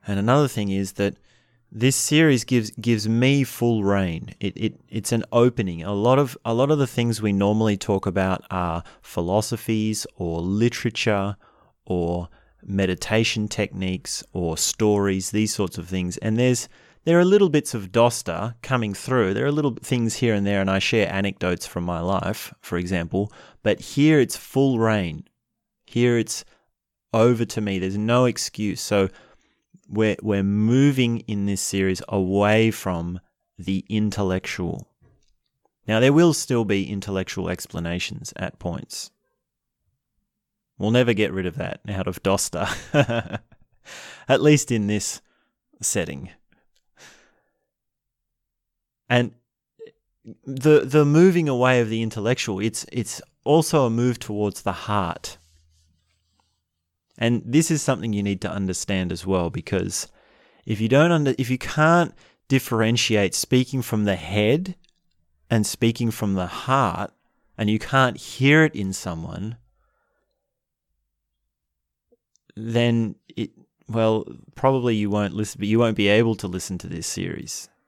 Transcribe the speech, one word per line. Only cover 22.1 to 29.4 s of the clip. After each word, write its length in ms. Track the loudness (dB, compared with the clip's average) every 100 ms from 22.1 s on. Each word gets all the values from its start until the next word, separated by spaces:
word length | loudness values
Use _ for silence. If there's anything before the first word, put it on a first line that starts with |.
| -2 -2 -8 -10 -18
for 180 | -6 -6
example. 540 | -2 -4 -2 -2 -4 -6 -20 _
But 160 | -2 -2
here 400 | -4 2 4 6
it's 160 | 2 -2
full 420 | -6 0 2 2
reign. 460 | 2 2 -2 -8 -16 _ _ _ _ _ _
Here 320 | 2 2 2
it's 260 | 0 -6 -12 _ _ _ _ _ _
over 320 | 4 4 4 0
to 160 | -2
me. 180 | -2 -2
There's 180 | -2 -2
no 280 | 2 4 2
excuse. 560 | 0 -8 -6 -6 -4
So 280 | 0 2 2 -2 _ _